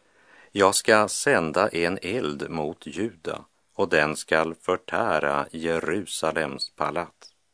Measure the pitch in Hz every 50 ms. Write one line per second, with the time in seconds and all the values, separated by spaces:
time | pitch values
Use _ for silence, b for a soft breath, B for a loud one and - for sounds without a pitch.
0 | b b b b b b b b b b b 101 98 95 101 - - - 110 107
1 | 107 95 - - - 143 139 98 82 78 76 87 101 107 - 85 85 85 95 -
2 | - 87 107 127 98 76 73 71 71 80 82 80 76 76 92 - - - 71 85
3 | 107 117 92 - - - - 73 - _ _ _ _ _ _ - 98 82 85 78
4 | 76 76 76 - - - 82 80 80 80 82 - - - 90 - _ - 85 92
5 | 117 110 85 76 73 71 71 69 69 71 - 80 80 82 82 82 78 78 85 104
6 | 90 - - - 82 80 78 82 78 69 69 67 - - _ - 76 73 76 82
7 | 87 - - _ - - _ _ _ _